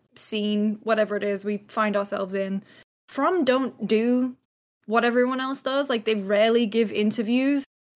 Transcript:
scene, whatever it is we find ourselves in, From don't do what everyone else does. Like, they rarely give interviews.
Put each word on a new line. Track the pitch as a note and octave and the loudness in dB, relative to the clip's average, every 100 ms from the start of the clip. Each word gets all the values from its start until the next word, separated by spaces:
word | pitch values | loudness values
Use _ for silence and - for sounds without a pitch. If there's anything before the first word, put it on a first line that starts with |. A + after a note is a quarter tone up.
| _ | _
scene, | - - G#3+ G#3 G#3 G#3+ G#3 | -8 -4 -2 -2 0 0 -2
whatever | G#3+ G#3+ G#3 G#3 | 0 0 0 -2
it | |
is | G3+ G3+ | -2 -2
we | G3 G#3 - | -4 -6 -6
find | A#3 G#3+ G3+ | -2 0 0
ourselves | G3+ G3+ F#3+ | -2 -6 -4
in, | G3 G3 G3 - - _ _ - | -4 -4 -6 -8 -20 _ _ -10
From | - D4+ F#4 | -2 0 2
don't | B3+ B3+ B3 - G3+ | 2 2 0 -6 0
do | A3 A#3 B3 B3+ B3+ _ _ _ _ - | 2 2 2 0 -6 _ _ _ _ -2
what | A3+ | 0
everyone | A#3+ A#3+ B3 C4 | 2 2 2 0
else | C4 C4+ | -4 -6
does. | C4 C#4 C#4+ | -2 -2 0
Like, | A#3 | -2
they | G#3+ A3 | -2 -2
rarely | F#3+ G#3 A3+ A#3 A3+ | 0 4 4 4 2
give | A3+ G#3+ | 2 0
interviews. | - G#3+ G#3+ G#3+ B3 C4+ C#4+ C#4 _ _ | 0 0 0 0 0 2 0 -2 _ _